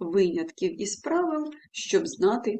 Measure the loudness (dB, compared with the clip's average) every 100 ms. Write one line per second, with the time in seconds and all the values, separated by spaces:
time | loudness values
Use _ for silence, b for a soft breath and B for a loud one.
0 | -2 2 4 2 -4 -2 -4 -2 -6 -4
1 | -2 0 2 0 -4 -8 B -12 0 0
2 | 0 2 2 2 -2 -4